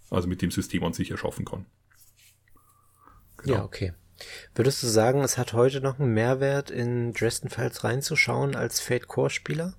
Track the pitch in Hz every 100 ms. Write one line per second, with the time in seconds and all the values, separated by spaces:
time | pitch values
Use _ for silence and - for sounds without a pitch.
0 | - 95 90 90 90 - - 87 85 -
1 | - 87 - - - - - _ _ _
2 | - _ - _ _ - _ _ _ _
3 | - - - - 139 107 101 - 92 -
4 | _ - - - - - 127 - 120 107
5 | 113 143 131 - 120 117 131 139 135 131
6 | 131 110 120 131 139 139 139 123 120 120
7 | 120 107 113 - 120 - 123 - 113 127
8 | - 151 - 123 139 127 120 - - 123
9 | - - 135 - - 151 175